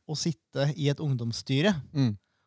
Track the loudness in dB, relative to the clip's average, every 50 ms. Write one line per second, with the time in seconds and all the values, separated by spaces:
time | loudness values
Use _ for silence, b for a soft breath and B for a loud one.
0 | _ -8 -6 -4 -2 -4 -4 _ _ _ -2 0 0 0 0 0 0 0 0 0
1 | -2 -2 -2 -2 -2 -4 -6 -6 -4 0 2 4 4 4 2 2 -2 -6 -2 0
2 | 2 2 0 -2 _ _ _ _ _